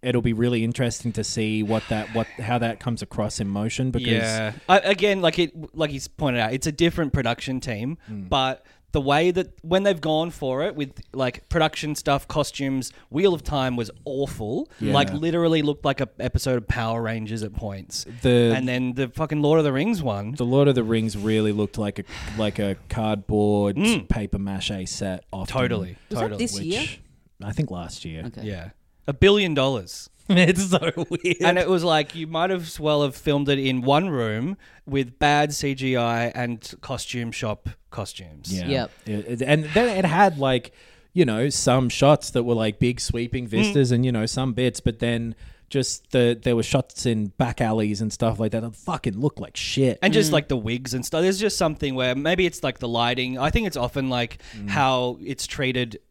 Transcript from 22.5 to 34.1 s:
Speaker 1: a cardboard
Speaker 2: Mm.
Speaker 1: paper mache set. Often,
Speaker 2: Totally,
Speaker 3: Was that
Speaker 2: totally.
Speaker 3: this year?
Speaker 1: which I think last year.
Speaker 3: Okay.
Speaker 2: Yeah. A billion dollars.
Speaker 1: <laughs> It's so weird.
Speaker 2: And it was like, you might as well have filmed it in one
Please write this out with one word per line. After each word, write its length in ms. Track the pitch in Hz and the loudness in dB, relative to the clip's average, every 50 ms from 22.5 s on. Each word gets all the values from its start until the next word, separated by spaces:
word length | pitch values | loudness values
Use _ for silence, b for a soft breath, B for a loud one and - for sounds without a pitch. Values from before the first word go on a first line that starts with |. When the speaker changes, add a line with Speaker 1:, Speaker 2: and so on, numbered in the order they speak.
| 101 - | -2 -2
Speaker 1:
a 180 | 104 98 98 - - - | -2 -2 -2 -4 -6 -8
cardboard 880 | - - 110 110 107 104 98 - 107 104 104 104 104 101 101 101 98 | -4 -2 0 0 -2 -2 -2 0 2 2 4 4 4 4 2 2 0
Speaker 2:
Mm. 320 | 92 190 220 233 165 95 - | 2 2 2 2 0 0 0
Speaker 1:
paper 300 | - 117 104 98 - 98 | 0 0 0 -4 -4 -4
mache 500 | 98 98 98 95 92 - 107 95 92 90 | -4 -4 -6 -6 -4 -6 -6 -6 -6 -8
set. 360 | - - 107 98 92 90 - _ - | -8 -6 -6 -6 -6 -8 -10 _ -12
Often, 220 | 95 95 - - | -10 -10 -6 -2
Speaker 2:
Totally, 420 | 131 127 123 117 107 87 90 87 - - _ | -2 0 0 0 -2 -4 -6 -10 -16 -14 _
Speaker 3:
Was 100 | 214 - | -4 -4
that 20 | 113 | -4
Speaker 2:
totally. 160 | 110 104 98 117 | -4 -4 -4 -6
Speaker 3:
this 160 | - - 196 | -6 -4 -6
year? 200 | 160 160 185 226 | -4 -4 -4 -4
Speaker 1:
which 200 | 302 - - - - _ _ _ _ _ _ _ 95 | -4 -6 -8 -14 -20 _ _ _ _ _ _ _ -10
I 80 | 101 107 | -8 -2
think 180 | - 156 - | -2 -2 -2
last 340 | 92 87 85 - - - - | -4 -10 -10 -12 -14 -14 -12
year. 180 | 85 80 80 - | -12 -12 -10 -12
Speaker 3:
Okay. 160 | 120 117 - 107 | -12 -12 -10 -10
Speaker 2:
Yeah. 240 | 107 101 87 82 82 - _ _ _ _ _ _ | -10 -10 -10 -12 -16 -18 _ _ _ _ _ _
A 60 | - 143 | -8 0
billion 420 | 131 - 196 202 208 202 180 156 | 4 6 6 6 6 4 2 2
dollars. 540 | 139 131 135 135 113 90 - - - - - _ | 2 2 2 0 -2 -6 -8 -14 -16 -16 -18 _
Speaker 1:
<laughs> 140 | _ _ - | _ _ 2
It's 420 | 196 175 185 165 185 175 196 185 | 6 6 6 6 6 2 2 2
so 200 | 180 175 156 170 - - 170 - | 0 2 2 0 -2 -2 -4 -4
weird. 280 | 170 180 - 175 165 - | -4 -4 0 0 0 4
Speaker 2:
And 160 | 180 170 170 | 4 4 4
it 120 | 180 180 151 | 4 4 4
was 160 | 185 180 165 | 2 2 4
like, 320 | 180 160 156 147 143 - | 4 2 2 2 0 -6
you 100 | 165 160 | -10 -10
might 240 | 156 165 160 170 185 | -6 -2 -2 0 0
as 300 | 190 180 170 156 - - | 0 -2 -4 -8 -10 -4
well 220 | 151 151 151 147 147 | 0 2 2 4 2
have 120 | 139 127 | 0 -2
filmed 340 | - - - 143 143 143 139 | -2 0 0 2 2 2 2
it 120 | 139 135 | 2 2
in 220 | 135 135 127 127 120 | 2 0 0 2 4
one 280 | 131 139 151 185 196 | 4 4 4 4 2